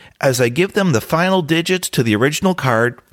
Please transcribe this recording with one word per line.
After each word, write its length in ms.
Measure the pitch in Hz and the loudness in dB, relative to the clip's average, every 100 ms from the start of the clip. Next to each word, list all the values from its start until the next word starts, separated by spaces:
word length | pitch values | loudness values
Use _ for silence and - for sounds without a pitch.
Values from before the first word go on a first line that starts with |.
| - - | -20 -4
As 200 | 139 120 | -2 2
I 80 | 120 | 0
give 240 | 120 196 | 0 -2
them 200 | 208 190 | 0 0
the 80 | 120 | 0
final 420 | - 160 185 190 | 0 -2 0 0
digits 460 | 151 165 170 185 - | 0 -2 0 -2 -4
to 120 | - | -2
the 140 | 113 104 | 0 2
original 380 | 135 151 190 | 0 0 -2
card, 460 | 180 131 113 120 123 - | 0 0 0 0 -4 -16